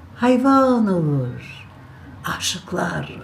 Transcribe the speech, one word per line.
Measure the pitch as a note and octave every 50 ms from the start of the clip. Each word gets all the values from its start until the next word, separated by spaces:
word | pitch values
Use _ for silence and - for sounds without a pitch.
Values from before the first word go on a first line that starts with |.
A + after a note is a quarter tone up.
| - - -
hayvan | - A#3+ B3 B3+ A#3+ B3+ C#4 C4 C4+ C4 B3+ B3 A#3 A3
olur, | G3+ F#3 E3+ D#3+ D3 C#3+ C3+ B2+ A#2+ B2 - - - - - - - - - - - - - - - - - - - -
aşıklar | - - - - F3 - - F3 F3+ - E3+ D#3+ D3+ C#3 - - -